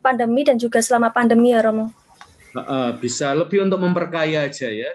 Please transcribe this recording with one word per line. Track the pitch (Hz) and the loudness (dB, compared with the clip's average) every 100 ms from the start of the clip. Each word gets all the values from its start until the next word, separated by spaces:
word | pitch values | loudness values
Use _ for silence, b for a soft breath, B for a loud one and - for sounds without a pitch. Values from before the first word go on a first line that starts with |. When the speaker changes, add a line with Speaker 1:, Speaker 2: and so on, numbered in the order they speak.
Speaker 1:
pandemi | 254 240 226 240 294 | -2 0 0 2 2
dan | 233 | 2
juga | 233 233 | 0 0
selama | 226 240 226 | 2 2 2
pandemi | 247 233 233 240 | 2 4 4 4
ya | 226 220 | 4 2
Romo? | 214 220 - _ _ - _ - | 0 -6 -10 _ _ -20 _ -16
Speaker 2:
Heeh, | 120 - 131 123 120 | -14 -6 -4 -2 -4
bisa | 123 - 143 | -6 -4 -2
lebih | 147 170 196 196 | -2 0 0 2
untuk | 190 | 0
memperkaya | 180 175 165 165 156 156 139 | 0 0 -2 -2 -2 0 -2
aja | - 123 | -6 -8
ya, | 107 135 | -6 -8